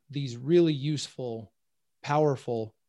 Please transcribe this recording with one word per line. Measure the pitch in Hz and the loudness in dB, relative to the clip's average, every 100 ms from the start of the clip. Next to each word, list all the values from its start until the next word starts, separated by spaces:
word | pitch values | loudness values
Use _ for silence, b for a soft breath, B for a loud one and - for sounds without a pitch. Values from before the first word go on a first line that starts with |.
| - | -12
these | 143 139 120 | -8 -8 -6
really | 131 175 165 | 2 4 4
useful, | 143 143 147 - - 127 113 107 _ _ _ _ _ | 2 -2 -4 -6 -8 -8 -8 -12 _ _ _ _ _
powerful | - 147 151 131 - 117 110 - | -2 2 2 0 -4 -6 -6 -12